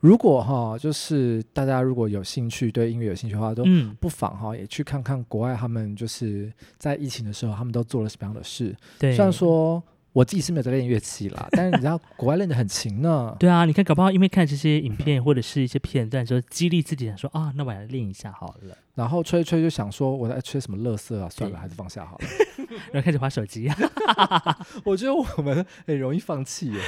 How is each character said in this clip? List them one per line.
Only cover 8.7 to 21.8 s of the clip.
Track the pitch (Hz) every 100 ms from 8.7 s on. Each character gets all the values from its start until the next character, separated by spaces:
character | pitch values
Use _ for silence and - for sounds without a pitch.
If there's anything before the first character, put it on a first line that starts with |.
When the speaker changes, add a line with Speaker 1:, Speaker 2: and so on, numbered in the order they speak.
| 101 - -
Speaker 2:
对。 | 139 123
Speaker 1:
虽 |
然 | 196
说 | 170 175 165 160 170 - _ _
我 | - 127
自 | 202
己 |
是 | 147
没 | 165
有 |
在 | 127
练 | 131 123
乐 | 117
器 | - - 98
啦， | - -
<laughs> | -
但 | 180
是 |
你 | 180
知 | 127
道 | 165 _ -
国 | 120
外 | 160
练 | 196
得 |
很 | 127 107
勤 | - 110 101
呢。 | 156 160 117 -
Speaker 2:
对 | 175
啊， | 175
你 | 170
看 | 151
搞 | 196 151
不 |
好 | 190
因 | 190
为 | 190
看 | 190 160
这 | 139
些 | 156 151
影 | 143 101
片 | 139 143
或 | 123
者 | 135
是 | 113 -
一 | 127
些 | 143
片 | - 135 113
段 | 135 117
之 |
后， | 127 123
激 | - 175
励 | 170
自 | 147 147
己 | 117
想 | 98
说 | 135
，“啊， | - 156 135
那 |
我 | 135
来 | 101 107
练 | 131 107
一 |
下 | 95 110
好 | 92 87 -
了。” | 95 - _
Speaker 1:
然 | - 117
后 | 170
吹 | 165 175
一 |
吹 | 165 170
就 | 160
想 | 156 104
说 | - 135 135
，“我 | 117
在 | 127
吹 | - 139
什 | 127
么 | 98
垃 | 120 107
圾 | - 110
啊？ | 90
算 | - 110
了， | 90
Speaker 2:
对。 |
Speaker 1:
还 | 85
是 |
放 | 87